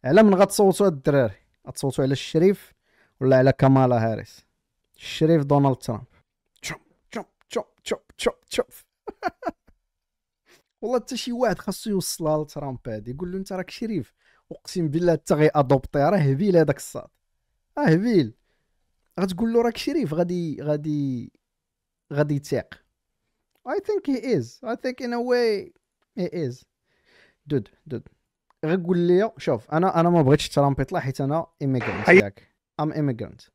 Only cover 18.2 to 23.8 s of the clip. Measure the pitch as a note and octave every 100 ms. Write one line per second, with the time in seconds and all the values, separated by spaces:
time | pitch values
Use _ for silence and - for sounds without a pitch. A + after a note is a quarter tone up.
18.2 | A#2 - _ _ _ _ _ _ _ -
19.2 | F#3 F3 A3+ A#3 A#3 A#3 - D4+ G3+ D3+
20.2 | F3 F3+ E3+ C#3 D3 D3+ D3+ D3 C#3 B2
21.2 | G#2 _ _ _ _ _ _ _ _ C#3+
22.2 | D3 C#3+ C#3+ B2+ - - _ _ _ _
23.2 | _ _ _ _ A#3+ F4